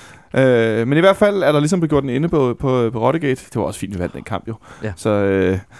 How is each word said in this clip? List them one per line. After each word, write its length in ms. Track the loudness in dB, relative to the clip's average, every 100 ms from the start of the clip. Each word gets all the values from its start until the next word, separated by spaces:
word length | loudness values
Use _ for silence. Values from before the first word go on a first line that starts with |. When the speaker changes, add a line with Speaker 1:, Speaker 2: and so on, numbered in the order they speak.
| -20 -20 _ 0
Speaker 1:
Øh, 520 | 4 4 2 0 0
men 100 | 4
i 40 |
hvert 160 | 4 4
fald 260 | 2 2
er 80 | 2
der 80 | 2
ligesom 200 | 2 0
blevet 100 | 2
gjort 140 | 0
en 60 | 0
ende 200 | -2 0
på, 260 | 0 0 -2
på, 300 | -2 0 0
på 60 | 0
Rottegate. 420 | -2 0 -2 -4 -6
Det 100 | -4
var 60 |
også 160 | -4 -6
fint, 140 | -8
vi 60 | -6
vandt 140 | -6
den 100 | -8
kamp 240 | -10 -10 -10
jo. 80 | -14 -16 -12
Speaker 2:
Ja. 80 | -10 -4
Speaker 1:
Så, 140 | -2
øh, 480 | 0 2 2 2 0 -6